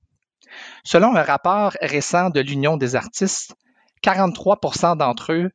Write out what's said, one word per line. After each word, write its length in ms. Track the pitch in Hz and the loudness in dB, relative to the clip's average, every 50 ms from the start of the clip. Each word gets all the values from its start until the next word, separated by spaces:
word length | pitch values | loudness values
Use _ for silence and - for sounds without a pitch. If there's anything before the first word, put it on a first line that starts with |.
| _ _ _ _ _ _ _ _ _ - - - - - - - - | _ _ _ _ _ _ _ _ _ -20 -20 -20 -20 -20 -20 -18 -4
Selon 320 | - - 170 196 240 247 | 2 4 4 4 4 4
un 60 | 170 147 | 2 2
rapport 500 | 147 147 - - 180 190 208 208 196 - - | 2 0 0 0 0 0 2 0 0 -2 -2
récent 480 | - 139 139 143 135 - - 175 180 185 | -4 -4 -2 -2 -2 0 0 0 0 2
de 120 | 151 143 | 0 0
l'Union 360 | 131 139 143 139 139 151 160 | -2 -2 -2 -2 0 0 0
des 180 | 151 135 120 127 | 0 -2 -2 -2
artistes, 600 | 127 - - - - 202 190 - - - - - _ _ _ _ _ _ _ _ _ - | -2 -4 -6 -6 -2 -2 -2 -2 -4 -10 -12 -16 _ _ _ _ _ _ _ _ _ 0
quarante-trois 580 | 202 190 185 196 180 143 - - 185 208 - | 0 2 2 2 0 0 -2 0 0 0 0
pour 140 | - 143 - | 0 -4 -4
cent 200 | - - 170 170 | 0 0 0 2
d'entre 380 | 151 151 127 120 113 - - 160 | 2 0 0 -2 -2 -4 -4 -2
eux 180 | 170 175 185 - | -2 -2 -4 -6